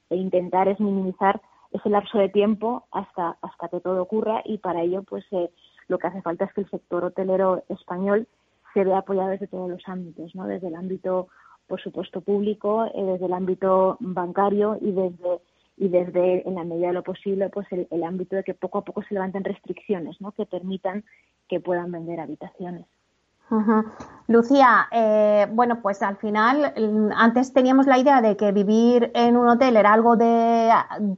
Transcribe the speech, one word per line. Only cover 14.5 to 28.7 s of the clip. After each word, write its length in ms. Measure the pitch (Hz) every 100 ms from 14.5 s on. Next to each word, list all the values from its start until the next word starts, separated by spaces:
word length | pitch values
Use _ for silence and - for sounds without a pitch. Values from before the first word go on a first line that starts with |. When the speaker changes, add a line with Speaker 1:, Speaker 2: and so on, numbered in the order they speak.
| 202 208 214
Speaker 1:
y 120 | 208
desde, 500 | 185 185 175 180 175 - _ _ -
y 100 | 190
desde, 580 | 175 180 180 185 180 -
en 80 | 185
la 80 |
medida 240 | 170 170 175
de 60 |
lo 100 | 180
posible, 460 | 185 185 202 196 190
pues 160 | 208 196
el, 160 | 180 175
el 140 | 175
ámbito 320 | 165 185 180 196
de 80 |
que 100 | 190
poco 240 | 180 180 202
a 60 |
poco 180 | - -
se 140 | - 202
levanten 280 | 190 190
restricciones, 760 | 190 196 - 180 - 165 160 190
¿no? 100 | 196
Que 140 | - 202
permitan 580 | 180 185 190 190 202 - _ _ _ _
que 100 | 175
puedan 320 | - 175 175
vender 300 | 170 165 165
habitaciones. 640 | 147 156 185 - 180 170 - _ _ _ _ _ _
Speaker 2:
Ujú. 320 | 220 214 220 220 - - - -
Lucía, 600 | 226 233 277 254 208 -
eh, 560 | 233 220 214 208 208 202
bueno, 300 | 220 240 233
pues 200 | 196 196
al 140 | 202 202
final, 580 | 220 214 226 285 285 -
mm, 340 | 220 214 214 -
antes 360 | 233 240 262
teníamos 340 | 269 254 262 269
la 120 | 254
idea 240 | 269 269
de 160 | 220 202
que 160 | 208
vivir 580 | 202 202